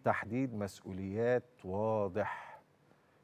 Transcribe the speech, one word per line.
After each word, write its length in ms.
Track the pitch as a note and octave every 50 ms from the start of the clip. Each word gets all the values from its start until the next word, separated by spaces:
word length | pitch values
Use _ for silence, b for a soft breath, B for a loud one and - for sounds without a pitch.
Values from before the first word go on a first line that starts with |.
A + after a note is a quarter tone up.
| -
تحديد 500 | B2 G#2+ - - G#2 A2 B2+ C3+ B2+ A#2
مسؤوليات 920 | G#2+ G#2 G2 - - - - F#2+ F#2 F#2+ G2 G2 G#2+ A#2 A#2+ B2 B2 - - - - -
واضح 960 | - F#2 G2+ G#2+ A2 A2 G#2+ G#2 F#2+ F2 G#2 G2 F#2+ - - - - - - - _ _ _ b b b b b b b b